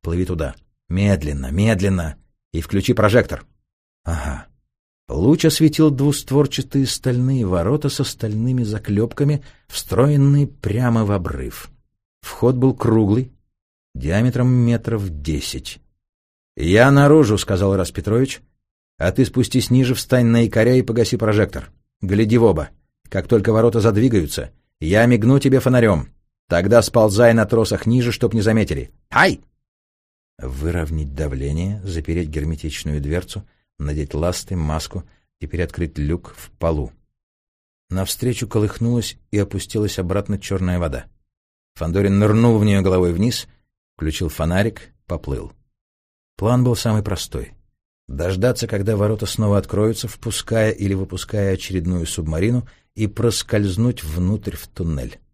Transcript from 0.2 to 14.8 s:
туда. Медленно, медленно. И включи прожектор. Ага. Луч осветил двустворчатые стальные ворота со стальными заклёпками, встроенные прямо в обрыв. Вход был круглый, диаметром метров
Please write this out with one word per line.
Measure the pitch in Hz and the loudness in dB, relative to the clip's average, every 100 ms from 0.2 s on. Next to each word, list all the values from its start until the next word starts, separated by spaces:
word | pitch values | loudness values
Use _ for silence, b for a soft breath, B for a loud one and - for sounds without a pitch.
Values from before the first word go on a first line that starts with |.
туда. | 92 87 71 - _ _ _ | -4 -4 -6 -10 _ _ _
Медленно, | 90 101 92 73 71 65 | -2 2 0 -2 -6 -6
медленно. | 78 107 107 98 95 80 71 _ _ _ | 0 0 2 0 -2 -4 -10 _ _ _
И | 82 | -10
включи | - 98 98 | -4 -2 0
прожектор. | 120 104 117 - - - _ _ _ _ _ | 2 4 2 0 -8 -14 _ _ _ _ _
Ага. | - 80 69 64 - _ _ _ _ _ _ | -6 -6 -6 -8 -12 _ _ _ _ _ _
Луч | 71 104 160 | -2 2 4
осветил | 160 - 160 147 156 | 2 4 2 4 2
двустворчатые | 135 143 147 - 135 139 - 131 139 131 | 4 0 -2 -2 0 0 -2 -4 -2 -2
стальные | - 139 123 127 135 | -2 -2 0 0 0
ворота | 101 90 85 151 143 | 0 0 0 0 -2
со | - | -2
стальными | 135 - 113 107 120 127 | -6 -4 -6 -2 -2 0
заклёпками, | 110 107 - 104 117 - 143 147 b b b | -2 -4 -2 0 0 0 0 0 b b b
встроенные | - - 92 139 147 139 143 139 | -12 -4 2 4 6 6 4 2
прямо | - - 110 123 117 | -2 -4 0 2 2
в | 104 | 2
обрыв. | 101 85 69 64 - - _ _ _ _ _ | 0 -2 -6 -8 -12 -20 _ _ _ _ _
Вход | - - 120 127 | -18 0 0 2
был | 131 | 0
круглый, | 127 117 110 101 110 131 _ _ _ _ _ _ | 2 2 2 4 2 -2 _ _ _ _ _ _
диаметром | 67 67 95 123 120 123 | -8 -2 0 0 2 2
метров | 123 120 117 | 4 2 0